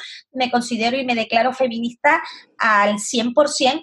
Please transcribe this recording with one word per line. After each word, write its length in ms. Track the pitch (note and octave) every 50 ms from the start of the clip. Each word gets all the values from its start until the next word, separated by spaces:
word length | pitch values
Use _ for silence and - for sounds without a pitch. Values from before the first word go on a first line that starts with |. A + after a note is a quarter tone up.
| - - - - - _
me 180 | - B3+ B3+ B3
considero 460 | B3 A#3+ A#3+ - A#3+ G#3+ A3 A#3 B3 C4+
y 80 | C4+
me 100 | B3+ A#3+
declaro 360 | A#3 A3 - A3+ A3+ A#3 B3+
feminista 720 | B3 - C4 B3+ A3+ A#3 A#3 A#3+ A#3+ _ - D4 D#4 E4 - - - - - _ _ -
al 400 | A3+ A3+ G#3+ G3+ G3+ G#3 G#3 G3+
cien 340 | - - - A#3 A3+ B3 B3
por 160 | D4+ D4 D4
cien 320 | C#4+ - D4 B3+ C#4 E4